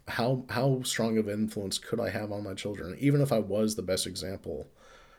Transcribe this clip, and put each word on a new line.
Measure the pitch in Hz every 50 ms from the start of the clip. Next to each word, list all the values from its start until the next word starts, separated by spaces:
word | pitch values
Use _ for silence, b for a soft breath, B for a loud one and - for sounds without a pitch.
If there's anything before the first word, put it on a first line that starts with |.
| - -
How, | - - 117 123 135 127 131 -
how | - 123 127 139 131 127
strong | 127 - - - 113 113 110 110
of | 104 101
influence | 104 107 110 107 - 110 101 95 - -
could | - - - 113
I | 110 98
have | 95 110 107 104
on | 101 104 104
my | 98 95
children, | - - 101 104 87 78 85 92 -
even | 135 143 143 143
if | 143 139
I | 127 110
was | 98 95 95 107 110 107 107
the | -
best | 92 92 92 92 -
example | 92 90 - 87 95 98 87 - 85 82 65 - - - B B B B B B B B